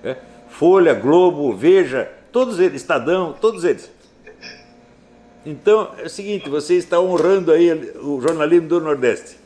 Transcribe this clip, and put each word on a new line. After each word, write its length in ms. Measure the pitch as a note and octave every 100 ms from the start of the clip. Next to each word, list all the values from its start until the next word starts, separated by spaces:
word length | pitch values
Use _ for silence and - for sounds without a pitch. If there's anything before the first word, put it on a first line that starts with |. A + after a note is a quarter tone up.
É. 120 | A#2 C3 - - -
Folha, 440 | - E3 F#3+ E3+
Globo, 600 | A2+ A#2+ E3+ F3+ D3+ C#3+
Veja, 560 | G2 D3 F#3+ D3+ C3 A2 - _
todos 300 | A#3+ B3+ F#3
eles, 220 | F3+ C#3
Estadão, 500 | - D3 A#2+ F#3 E3+
todos 320 | - A3 G3
eles. 260 | E3+ - - _ _ _ - - - - _ _ _ _ _ _ _ _ D#3
Então, 440 | D3 G#3 G#3+ G3 -
é 60 |
o 40 | E3
seguinte, 380 | - G3+ G3+ D3
você 260 | D3 D3
está 260 | F3+ E3+ F3
honrando 520 | F#3 F3 F3 G3 E3
aí 180 | D#3+ E3+ D#3+ A#2+ -
o 240 | C#3+ C#3
jornalismo 480 | C3+ D#3+ D3+ F3 D#3+
do 120 | E3+
Nordeste. 560 | D#3 C#3+ B2 G2+ - -